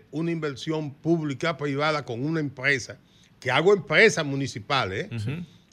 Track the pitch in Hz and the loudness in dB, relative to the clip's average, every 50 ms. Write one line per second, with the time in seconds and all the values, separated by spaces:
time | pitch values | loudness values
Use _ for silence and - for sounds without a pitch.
0 | - _ - 151 170 170 170 165 151 147 135 - - 160 160 156 156 143 127 - | -12 _ -6 -4 -2 -2 -2 -2 -2 -4 -6 -4 -4 -2 -2 -2 -4 -6 -8 -4
1 | - 156 170 170 151 147 135 120 170 165 165 - 147 147 139 135 147 156 151 147 | 0 2 2 2 2 -2 -2 -2 -2 -2 -2 -2 -2 -2 -2 0 0 0 0 0
2 | 139 - 117 113 131 156 165 160 151 139 139 - 127 143 143 123 - - 104 - | -2 -6 -6 -4 -2 -2 0 -2 -2 -4 -4 -2 0 0 0 0 -2 -8 -14 -18
3 | _ _ _ _ _ _ _ _ - 127 123 147 160 190 208 196 - - 151 170 | _ _ _ _ _ _ _ _ -2 0 2 4 6 6 4 4 2 2 4 6
4 | 214 214 - 170 151 139 139 139 139 127 - 113 104 - 143 131 117 95 92 117 | 6 6 6 2 -2 -2 -2 -2 -4 -4 -6 -8 -4 -2 0 0 0 0 -2 -6
5 | 170 - 120 113 104 120 143 175 175 - - - _ _ | -6 -6 -6 -6 -4 -4 -6 -8 -10 -14 -18 -20 _ _